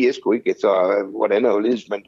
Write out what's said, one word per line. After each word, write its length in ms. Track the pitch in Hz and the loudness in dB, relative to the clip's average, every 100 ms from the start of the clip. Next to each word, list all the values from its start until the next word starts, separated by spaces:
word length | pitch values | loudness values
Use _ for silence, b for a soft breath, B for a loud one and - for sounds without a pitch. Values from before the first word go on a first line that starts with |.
| 123 | 0
jeg 80 | - | 0
sgu 160 | - | -2
ikke, 180 | 110 - | -2 -2
altså, 220 | - 104 92 90 101 98 107 | -2 0 2 2 0 -2 -4
hvordan 280 | 107 101 120 | 0 2 2
og 60 | |
hvorledes 380 | 104 113 117 - | 2 0 -2 -4
man, 120 | 101 | -10